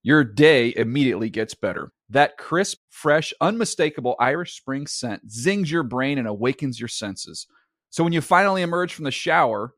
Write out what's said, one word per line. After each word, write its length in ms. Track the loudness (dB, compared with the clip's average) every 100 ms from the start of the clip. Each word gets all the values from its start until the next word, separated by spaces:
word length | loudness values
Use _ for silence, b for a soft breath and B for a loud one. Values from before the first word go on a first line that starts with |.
your 220 | 4 4
day 500 | 4 6 6 8 4 0
immediately 540 | -2 2 2 2 -2
gets 240 | -4 -6
better. 380 | -4 -4 -4 -12 _ _
That 280 | 2 2 0
crisp, 420 | -4 -2 -2 -6 _
fresh, 440 | -4 2 2 0 -2
unmistakable 720 | -2 0 -4 0 -2 0 -4 0
Irish 360 | 0 0 -6 -12
Spring 300 | -10 -8 -8
scent 420 | -8 -8 -8 -12
zings 400 | -4 -2 0 0
your 120 | -2
brain 340 | -2 -2 -2 -2
and 80 | -4
awakens 520 | -2 -2 -2 -6 -6
your 80 | -10
senses. 580 | -8 -8 -10 -14 -14 -18 _ _ _ _
So 140 | -2
when 100 | 0
you 80 | 0
finally 400 | 2 4 4 0
emerge 320 | -2 -2 -4
from 120 | -4 -6
the 60 |
shower 600 | -4 0 2 2 0 -6